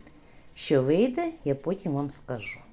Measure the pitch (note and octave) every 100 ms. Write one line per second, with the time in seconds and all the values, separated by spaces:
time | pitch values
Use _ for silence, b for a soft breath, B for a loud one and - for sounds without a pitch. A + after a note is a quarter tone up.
0 | b b b b b - - C#3 C3 E3
1 | B3+ B3+ E4+ D#4+ D3 C3+ D#3+ F#3+ F3 C#3
2 | C#3+ - - A#2+ - - -